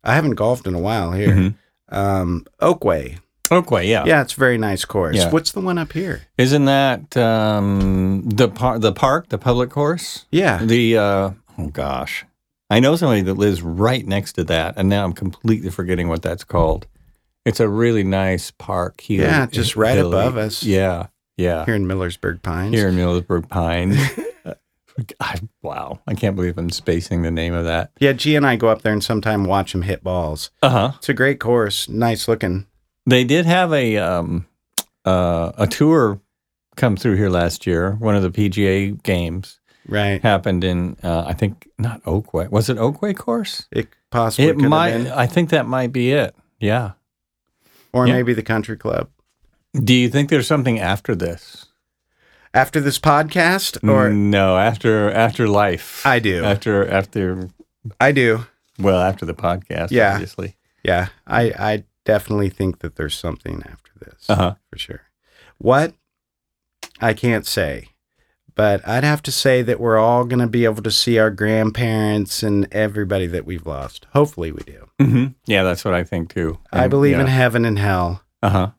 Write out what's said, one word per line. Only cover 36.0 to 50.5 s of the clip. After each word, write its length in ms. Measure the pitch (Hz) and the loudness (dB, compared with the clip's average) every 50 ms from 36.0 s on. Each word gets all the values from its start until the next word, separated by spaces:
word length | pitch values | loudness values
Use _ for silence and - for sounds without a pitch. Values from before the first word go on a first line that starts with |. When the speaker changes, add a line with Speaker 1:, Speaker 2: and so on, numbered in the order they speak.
| 123 107 101 98 _ _ _ _ _ _ _ _ _ _ _ | 2 2 -2 -4 _ _ _ _ _ _ _ _ _ _ _
Speaker 2:
come 200 | - - 123 101 | 0 0 0 0
through 200 | 92 - 127 98 | 0 0 0 2
here 140 | 92 104 98 | 2 2 2
last 360 | 90 87 85 85 - - - | 2 2 0 0 -2 -4 -4
year. 260 | 92 87 82 87 98 | -2 0 0 0 -2
One 220 | 101 107 113 110 104 | -4 -2 -2 0 0
of 80 | 101 | 2
the 80 | 95 90 | 0 0
P 180 | 92 - 104 101 | 0 0 -2 0
G 160 | 90 110 101 | 0 0 0
A 240 | 98 95 98 98 98 | 2 2 0 -2 -4
games 680 | 101 - _ - 95 87 87 82 82 92 95 - - _ _ _ _ _ _ - | -6 -8 _ -2 -2 -2 -2 -4 -6 -8 -10 -12 -18 _ _ _ _ _ _ -6
Speaker 1:
Right. 340 | 104 104 104 101 98 92 | -4 -2 0 0 -2 0
Speaker 2:
happened 400 | - 110 101 95 92 107 92 90 | 2 2 2 2 0 0 -2 0
in, 340 | 87 92 90 87 87 90 - - | 0 0 -2 -2 -4 -4 -6 -8
uh, 220 | - 90 85 82 82 | -4 -2 -2 -2 -2
I 60 | - | -4
think, 340 | 87 - 113 98 98 _ - - _ - | -4 -2 -2 -4 -4 _ -20 -20 _ -6
not 240 | 107 117 113 - _ | -6 -6 -6 -8 _
Oakway. 460 | - 80 101 113 - - 82 78 - | -4 -4 -4 -4 -4 -6 -6 -4 0
Was 180 | - 104 110 - | 0 0 0 0
it 60 | 127 | -2
Oakway 400 | 110 113 127 147 - - 208 190 | -2 -2 -2 -2 -2 -6 -6 -6
course? 500 | - - - 226 233 208 - - - - _ | -6 -4 -4 -4 -4 -4 -6 -10 -14 -14 _
Speaker 1:
It 160 | - - - - _ _ _ _ | -6 -6 -6 -6 _ _ _ _
possibly 400 | - 120 117 113 - - 139 156 | -2 0 0 0 2 2 4 4
Speaker 2:
It 40 | 156 | 4
Speaker 1:
could 80 | 143 | 4
have 80 | 139 139 | 4 4
Speaker 2:
might, 200 | 151 156 170 170 | 4 4 2 2
Speaker 1:
been. 140 | - 117 123 127 | 0 -2 -4 -4
Speaker 2:
I 180 | 127 139 127 | -2 -2 -2
think 220 | 127 - 175 175 156 | 0 2 0 0 2
that 160 | - 151 123 | 2 0 0
might 260 | 113 127 131 127 120 | 0 -2 -2 -2 -2
be 200 | 135 127 120 123 | -2 0 0 2
it. 220 | 135 147 120 - _ _ _ _ _ _ | 2 2 0 -2 _ _ _ _ _ _
Yeah. 320 | - 101 107 123 120 101 - _ _ _ _ _ _ _ _ _ _ _ _ _ _ _ _ _ _ _ | -2 0 0 0 -2 -6 -10 _ _ _ _ _ _ _ _ _ _ _ _ _ _ _ _ _ _ _
Speaker 1:
Or 140 | - 123 127 | 0 2 2
Speaker 2:
Yeah. 60 | 123 123 | 4 4
Speaker 1:
maybe 180 | 127 123 117 123 | 2 2 0 0
the 80 | 113 | -2
country 340 | 110 - 113 110 104 - 110 | 0 -2 -2 -2 -2 -4 -8
club. 320 | - - 110 - 50 50 - _ _ _ _ _ _ _ _ _ _ _ _ _ | -6 -4 -4 -4 -4 -4 -8 _ _ _ _ _ _ _ _ _ _ _ _ _
Speaker 2:
Do 180 | 139 117 107 127 | -2 2 2 4
you 140 | 123 123 120 | 4 2 2
think 180 | 123 143 143 143 | 0 0 0 2
there's 160 | 165 143 123 | 2 0 2
something 320 | - | 2